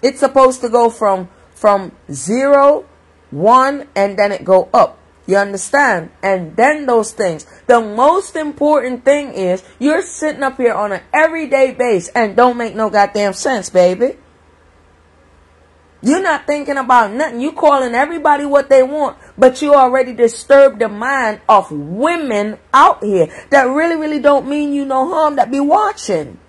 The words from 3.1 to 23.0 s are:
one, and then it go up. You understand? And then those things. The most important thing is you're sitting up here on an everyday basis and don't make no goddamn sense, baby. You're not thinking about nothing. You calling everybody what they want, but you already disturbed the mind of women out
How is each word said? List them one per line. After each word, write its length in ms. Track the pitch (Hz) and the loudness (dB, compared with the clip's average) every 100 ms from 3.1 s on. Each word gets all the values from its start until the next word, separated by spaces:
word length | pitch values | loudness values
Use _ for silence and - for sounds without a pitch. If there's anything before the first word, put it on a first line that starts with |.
| _ _ | _ _
one, 560 | 143 190 254 269 285 277 - | -2 2 4 2 -2 -8 -2
and 220 | 196 196 | -2 0
then 140 | 208 | -2
it 120 | 202 | -2
go 260 | - 185 - | 2 2 2
up. 240 | 233 175 - _ _ - | 2 0 -2 _ _ -2
You 100 | 196 | -2
understand? 760 | 202 196 - 277 277 190 160 _ | 0 -6 -4 0 0 0 -6 _
And 320 | 190 190 165 - | -4 -4 -4 0
then 300 | 247 302 277 | 0 0 0
those 260 | 233 214 | -2 -2
things. 340 | - 196 156 - - - | -4 -6 -6 -12 -20 0
The 140 | 240 | 2
most 560 | 220 208 269 359 381 330 | 2 0 2 2 -2 -8
important 680 | 302 - 294 302 254 247 | -8 -2 0 0 -2 -2
thing 300 | 269 294 285 | 0 0 -2
is 280 | - 185 185 - _ | -6 -4 -4 -8 _
you're 240 | 269 320 | -2 -2
sitting 400 | 370 - 311 294 | -4 -6 -6 -4
up 140 | 277 262 | -6 -2
here 180 | 240 | -2
on 200 | 202 208 | -2 -4
an 80 | 190 - | -6 -4
everyday 600 | 294 320 320 302 269 262 | 0 0 -2 -2 0 0
basis 360 | 240 247 202 170 254 | 0 -2 -2 -2 -4
and 200 | 220 196 | -2 2
don't 200 | 247 240 | 2 2
make 200 | 226 190 | -6 -4
no 140 | 220 | -2
goddamn 440 | 202 202 208 202 | 0 0 0 -4
sense, 360 | 190 285 247 185 | -4 -4 -4 0
baby. 480 | 180 180 185 254 - _ _ _ _ _ _ _ _ _ _ _ _ _ _ _ _ _ _ | 2 2 2 -4 -4 _ _ _ _ _ _ _ _ _ _ _ _ _ _ _ _ _ _
You're 200 | 220 320 | -2 0
not 260 | 381 285 - | 0 -4 -4
thinking 300 | 294 285 277 | -6 -4 -6
about 340 | 254 254 214 | 2 2 2
nothing. 300 | 226 302 233 | -2 -6 -4
You 100 | 277 | -8
calling 420 | 311 311 277 254 | 0 2 2 0
everybody 520 | 233 294 339 302 285 285 | -2 -2 -2 0 0 0
what 240 | 285 277 | 0 4
they 140 | 269 | 2
want, 340 | 262 302 269 - - - | 2 -2 -6 -8 -20 2
but 240 | 254 254 | 2 2
you 120 | 294 | 2
already 400 | 285 254 262 254 | 4 4 2 -2
disturbed 680 | 226 233 - - 277 277 208 | 0 0 0 2 6 6 2
the 80 | 220 | -6
mind 540 | 208 240 269 233 208 - | -4 -4 -2 -4 -6 2
of 220 | 214 190 | 2 2
women 880 | 151 147 185 294 339 285 208 208 214 _ | -10 -10 -4 -2 -2 -4 -4 -4 -8 _
out 300 | 262 330 - | 4 4 2